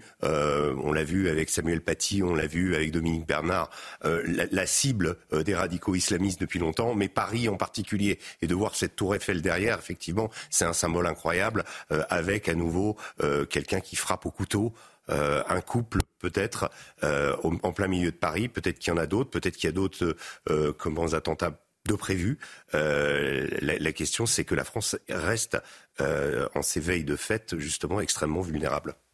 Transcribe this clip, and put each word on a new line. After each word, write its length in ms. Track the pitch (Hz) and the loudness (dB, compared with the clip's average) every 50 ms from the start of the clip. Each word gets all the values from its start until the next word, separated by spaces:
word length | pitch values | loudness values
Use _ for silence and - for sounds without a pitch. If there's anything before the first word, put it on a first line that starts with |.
| - - - - - | -4 -10 -6 -2 0
euh, 520 | 73 78 73 73 73 71 73 73 71 65 65 73 | 2 2 4 4 2 2 2 2 2 0 0 0
on 80 | 76 | 0
l'a 120 | 76 78 78 | 2 2 2
vu 260 | 76 87 98 95 85 | 2 2 2 2 2
avec 220 | 78 80 80 - | 2 2 0 0
Samuel 300 | - - 80 82 85 82 | 0 0 0 0 0 0
Paty, 420 | - 85 82 - - - 98 98 92 | 0 0 0 0 0 0 0 2 2
on 100 | 87 85 | 2 2
l'a 140 | 78 80 | 2 0
vu 260 | 76 80 87 92 92 85 | 0 0 0 2 2 2
avec 180 | 78 80 78 | 2 2 2
Dominique 360 | 78 85 80 85 82 82 82 | 0 0 2 2 0 0 0
Bernard, 420 | - 71 76 78 85 92 90 80 - - - - - - - - | -2 -2 0 0 0 0 0 0 -2 -6 -12 -14 -14 -8 -4 0
euh, 180 | - 82 85 - | 0 2 2 0
la, 200 | 85 82 - 87 - | 0 0 0 0 2
la 160 | 95 95 92 | 2 0 2
cible, 520 | - - - - 139 123 101 87 80 90 - - - - | 2 2 2 2 2 2 2 0 0 0 -4 -4 -2 0
euh, 100 | 78 80 | 0 2
des 100 | 107 95 | 2 2
radicaux 400 | 87 95 85 87 85 - 104 92 | 0 0 0 -2 -2 0 0 0
islamistes 460 | 92 - - 101 85 95 98 90 - | 2 2 2 2 2 2 0 0 -2
depuis 180 | 90 - - | -4 -2 -2
longtemps, 380 | 85 85 80 - - 113 120 117 | 0 0 0 0 0 0 0 2
mais 140 | 101 98 95 | 0 0 0
Paris 400 | - 113 101 95 110 117 120 110 | 0 -2 -2 0 0 0 0 0
en 80 | 98 | 0
particulier. 600 | 87 90 - - - 95 - 110 98 101 101 92 - - - - - | 0 -2 -2 -4 -6 -4 -2 0 0 2 2 0 0 -4 -14 -8 -4
Et 60 | 85 | -2
de 80 | 80 90 | 0 2
voir 200 | 92 107 101 - | 2 0 0 0
cette 200 | - 98 85 - | -2 -2 -2 -2
Tour 180 | - 104 92 101 | -2 0 0 0
Eiffel 280 | - - - 95 85 | 0 0 -2 -2 0
derrière, 360 | 78 90 82 90 101 117 107 | 2 2 2 2 2 0 0
effectivement, 520 | 80 - - 90 - - 82 90 107 113 - - - - - | -2 -4 -8 -10 -8 -6 -4 -2 0 -2 -2 -4 -10 -8 -2
c'est 160 | - - 90 | 0 2 2
un 80 | 85 82 | 2 2
symbole 320 | - - 85 85 87 87 | 2 2 2 2 2 2
incroyable, 600 | 82 78 - - 82 85 90 98 113 110 90 - - - - - - | 2 0 0 0 0 2 2 2 2 0 0 -2 -4 -6 -12 -4 0
euh, 120 | 76 76 78 - | 0 0 2 2
avec 400 | 92 87 82 92 101 107 - - | 0 0 2 0 0 0 2 0
à 60 | 82 | 2
nouveau, 420 | 85 85 82 82 92 101 107 107 - - - - - | 2 2 2 2 2 0 0 -2 -4 -8 -10 -4 0
euh, 240 | - 73 71 71 71 | 0 2 2 2 0
quelqu'un 360 | - - 76 73 - 98 92 | 0 -2 -2 -2 0 -2 -2
qui 140 | - - - | -2 -4 -4
frappe 300 | - - - 92 - - | -2 -2 0 -2 -2 -4
au 60 | 82 | -6
couteau. 420 | - - 98 - - 101 110 117 - - - - - _ _ - | -4 -4 -2 0 0 0 0 0 -4 -8 -18 -20 -20 _ _ -2
Euh, 320 | 76 71 73 73 73 69 - | 0 0 2 2 2 0 0
un 140 | - 90 90 | 0 -2 -2
couple 380 | - - - 120 117 - - - - _ _ _ | -2 -2 -2 -2 -2 0 0 0 0 _ _ _
peut-être, 500 | - 87 - 98 98 - - - - - - - - - - - 73 | -4 -2 0 0 -2 -2 -2 -2 -4 -4 -4 -8 -20 -20 -6 -2 0
euh, 320 | 73 73 71 71 69 - - - | 2 2 2 2 2 0 0 0
au, 100 | - 85 - - | 0 0 0 -2
en 80 | 92 | -2
plein 160 | 87 - 98 | -2 0 0
milieu 240 | 95 92 90 87 85 | 0 2 2 2 0
de 60 | - | 0
Paris, 320 | - - 82 78 95 117 123 | -2 -2 -2 0 -2 -2 -4
peut-être 280 | - 98 - 92 - | -4 -2 -2 -2 -2
qu'il 140 | - - 87 | -2 0 0
y 20 | 85 | 2
en 60 | 82 | 2
a 80 | 80 | 2
d'autres, 220 | 76 95 113 143 - | 2 2 0 0 0
peut-être 260 | - 85 - 92 - | -2 -2 -2 -2 -2
qu'il 120 | - - | -2 -2
y 40 | 80 | 0
a 20 | 78 | 0
d'autres, 440 | 95 95 92 - - 90 82 78 - - - - - - - | 0 0 0 0 0 0 -2 -2 -2 -6 -14 -12 -6 -2 0
euh, 240 | 78 76 76 73 - | 2 2 2 0 0
comment, 360 | - - 85 78 82 85 80 80 | -2 -4 -4 -2 0 0 0 0
attentats 480 | 78 - 82 80 - 90 82 76 - _ _ _ _ - | 0 0 -2 -2 0 -2 -2 -4 -6 _ _ _ _ -4
de 100 | - 107 | -2 -2
prévus. 420 | 101 - - 95 90 87 110 151 - - - - - - - - | -2 0 -2 -2 0 0 0 -2 -2 -6 -14 -18 -20 -8 -2 0
Euh, 720 | 76 76 76 73 71 73 73 71 71 71 67 69 67 67 - - - | 2 2 4 4 4 4 2 2 2 2 0 0 0 -2 -2 -2 -2
la, 160 | - 76 78 | 0 0 0
la 140 | - 78 80 - | 0 0 -2 -2
question, 320 | - 78 - - - 117 | -2 -2 -2 -2 0 0
c'est 180 | 113 - - 80 | 2 2 0 0
que 120 | - 90 | 0 0
la 100 | 71 65 | 0 -2
France 320 | - - 113 - - - - - | -2 -4 -4 -2 -2 -4 -4 -4
reste, 500 | - - 87 78 92 113 110 - - - - - - - - - _ _ - | -6 -4 -2 0 0 0 0 -2 -2 -4 -4 -6 -8 -18 -20 -20 _ _ -2
euh, 480 | 69 73 76 73 71 71 - 65 67 - - | 0 0 2 0 0 0 0 0 -2 -2 -2
en 80 | 71 | -2
ces 200 | 71 - - 87 | -2 -2 -2 -2
veilles 240 | 76 85 90 87 76 | 0 0 0 0 0
de 100 | 71 73 | 0 -2
fête, 420 | - - - 107 113 - - 90 | -2 -2 -2 -2 -2 -4 -6 -6
justement, 440 | 80 71 78 78 - - 80 87 104 | -6 -4 -4 -4 -4 -4 -2 -2 -2
extrêmement 400 | 82 - - - 78 76 78 87 | 0 -2 -2 0 0 0 0 0
vulnérable. 540 | 95 85 76 73 78 71 71 71 - 76 73 - _ _ | -2 -2 -2 -2 0 0 -2 -2 -4 -6 -10 -12 _ _